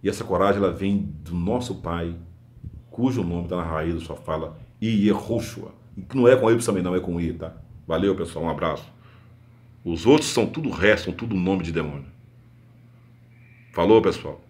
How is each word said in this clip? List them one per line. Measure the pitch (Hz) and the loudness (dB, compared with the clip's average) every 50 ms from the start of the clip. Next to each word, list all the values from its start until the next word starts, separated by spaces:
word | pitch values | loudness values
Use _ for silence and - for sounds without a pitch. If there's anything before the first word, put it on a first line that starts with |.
E | - 98 | -2 -4
essa | 98 - 98 | -4 -4 -4
coragem, | - 92 87 95 101 98 98 | -2 0 2 4 4 4 4
ela | 98 90 | 2 0
vem | 82 82 95 98 101 98 82 - - - - | 0 0 0 0 0 0 -2 -4 -8 -12 -10
do | 78 85 | -6 -4
nosso | 87 87 95 117 123 123 - 95 - | -2 0 0 0 -2 -2 -4 -8 -8
Pai, | - 82 85 85 85 85 85 85 - - - - - - - - - - - - - - | -6 -6 -4 -4 -4 -6 -8 -10 -14 -18 -20 -20 -20 -20 -20 -16 -16 -16 -16 -16 -20 -14
cujo | - - 123 131 117 117 90 | -6 -2 -2 0 0 0 -2
nome | 85 85 87 87 | -2 -2 -4 -4
tá | 82 90 | -4 -4
na | 90 85 | -4 -4
raiz | 82 80 78 78 82 85 | -2 -2 -2 -2 -2 -4
da | 82 | -4
sua | 85 - 80 | -6 -10 -12
fala, | - - - 80 80 80 78 - - - - - - | -12 -6 -6 -4 -4 -4 -8 -12 -16 -20 -20 -12 -6
Yehoshua. | 107 110 113 104 101 104 95 - - - 113 117 110 - - 113 110 - - - - - - | -2 0 2 4 4 4 2 2 0 -2 -4 -4 -4 -6 -10 -12 -14 -16 -18 -20 -20 -18 -16
E | 104 | -16
que | 92 - - | -14 -6 0
não | 135 123 | 6 8
é | 120 131 | 8 8
com | - 110 110 | 8 6 4
Y | 117 117 - | 4 4 2
também, | - 101 92 90 | 0 -2 0 0
não, | 90 90 | 0 -2
é | 92 | -2
com | 90 90 85 85 | -2 -2 -4 -2
I, | 85 80 82 | -2 -4 -4
tá? | 82 80 80 - - - - - - - | -6 -10 -12 -14 -16 -20 -20 -20 -20 -6
Valeu, | - 80 80 92 98 92 | -4 -2 2 2 2 2
pessoal, | - 85 85 - 80 82 | 0 -2 -6 -6 -4 -4
um | 82 | -4
abraço. | 78 76 90 80 76 - - - - - - - - - - - - - - - - - - - - - - | -2 -2 -2 -2 -2 -4 -10 -16 -20 -20 -20 -20 -20 -20 -20 -20 -20 -20 -20 -20 -20 -20 -20 -20 -20 -10 -6
Os | 85 85 82 82 | -6 -4 2 6
outros | 113 143 147 - - | 6 6 6 4 0
são | - 123 110 | 0 0 0
tudo | - - 160 160 135 | 0 -2 -4 -6 -6
resto, | - - 92 - 107 - - | -2 2 4 4 4 4 2
são | 98 87 | -6 -6
tudo | - 117 113 104 | -6 -6 -4 -2
nome | 95 90 92 98 92 85 | 0 0 0 0 0 -2
de | 82 | -2
demônio. | 82 82 76 73 69 71 67 - - - - - - - - - - - - - - - - - - - - - - - - - - - - - - - - - | -4 -4 -4 -4 -8 -12 -14 -16 -20 -20 -20 -20 -20 -20 -20 -20 -20 -20 -20 -20 -20 -20 -20 -20 -20 -20 -20 -20 -20 -20 -20 -20 -20 -20 -20 -20 -20 -20 -20 -10
Falou, | - - 85 98 110 113 | -2 0 4 8 8 8
pessoal? | - 95 82 - - 80 73 - - | 6 4 0 0 -8 -12 -12 -12 -18